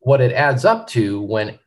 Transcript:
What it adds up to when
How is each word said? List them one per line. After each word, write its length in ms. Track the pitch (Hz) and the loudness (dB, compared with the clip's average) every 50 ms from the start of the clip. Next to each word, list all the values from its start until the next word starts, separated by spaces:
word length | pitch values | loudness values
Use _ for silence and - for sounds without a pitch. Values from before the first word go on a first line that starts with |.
What 200 | _ 131 139 135 | _ 2 2 4
it 120 | 127 123 123 | 4 2 2
adds 340 | 127 147 143 135 127 - | 2 0 0 0 2 2
up 200 | 202 226 220 220 - | 2 0 0 -2 -6
to 340 | - 117 107 101 101 101 104 | -2 -2 -2 -2 -2 -6 -6
when 360 | 101 110 110 107 104 - - _ | -6 -4 -4 -4 -6 -8 -16 _